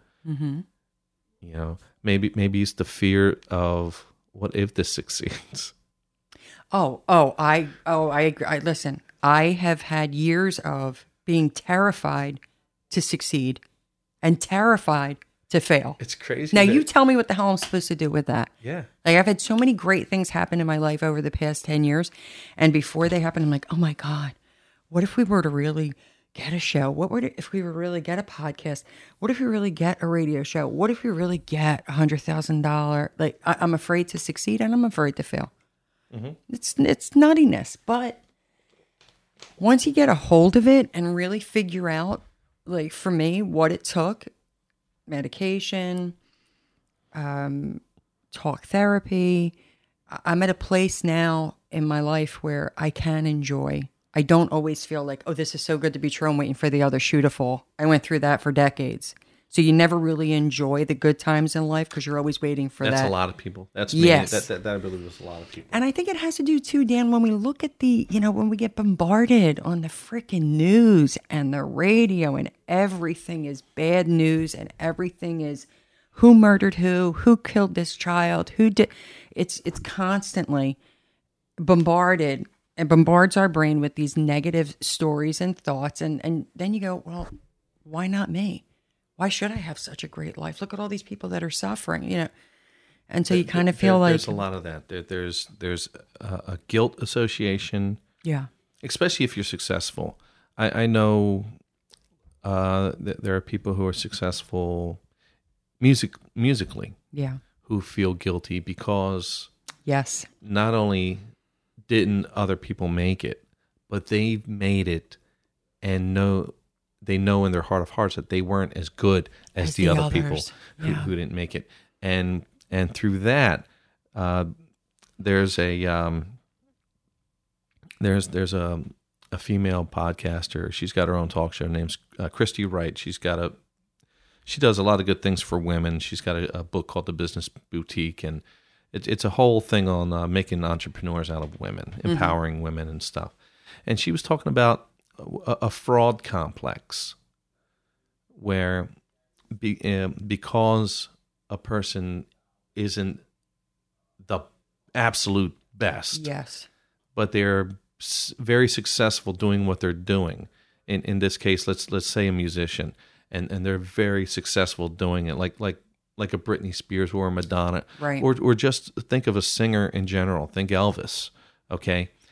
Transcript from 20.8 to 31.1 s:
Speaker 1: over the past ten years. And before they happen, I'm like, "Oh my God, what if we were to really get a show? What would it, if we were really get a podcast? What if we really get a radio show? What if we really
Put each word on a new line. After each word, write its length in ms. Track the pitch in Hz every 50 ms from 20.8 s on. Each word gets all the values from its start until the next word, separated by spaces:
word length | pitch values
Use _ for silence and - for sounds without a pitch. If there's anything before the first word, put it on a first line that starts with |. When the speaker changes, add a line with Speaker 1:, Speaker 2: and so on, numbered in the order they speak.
| 156 151 151 151 160
Speaker 1:
over 200 | 156 151 151 147
the 80 | 151
past 340 | - - 156 151 151 - -
ten 200 | 156 156 151 151
years. 260 | 147 147 160 175 - - - - - - - - - -
And 140 | - 160 160 151
before 360 | 151 - - - 160 165 170
they 120 | 180 175
happen, 220 | 160 165 - 165 156
I'm 60 | 151
like, 160 | 143 139 - -
"Oh 60 | 165
my 160 | 170 170 151 147
God, 380 | - - 147 151 147 147 135 - _ _ _ _ _ _ _ _ _ _ -
what 160 | 160 175 196
if 120 | 196 -
we 80 | 247 240
were 160 | 185 208 185 160
to 60 | 151
really 460 | 143 143 143 156 151 160 156 147 135 _ _ _ _ _ _ _ _
get 180 | - - - 170
a 60 | 175
show? 320 | - - - 143 135 135
What 200 | 143 151 180 185
would 140 | - 240 247
it, 100 | - - -
if 120 | - -
we 120 | - 190 175
were 100 | 170 160
really 300 | 165 175 175 175 170 151
get 160 | 175 170 202
a 40 | 202
podcast? 640 | - - - 151 147 147 - - 156 143 - - _ - - - - _ -
What 100 | 196 240
if 100 | 254 254
we 60 | 262
really 240 | 240 220 208 202 196
get 320 | 160 - 165 175 180 - 170
a 40 |
radio 360 | 170 170 170 160 151 151 139 143
show? 260 | - - 156 143 123
What 220 | 123 151 202 220
if 120 | 240 - -
we 60 |
really 300 | 233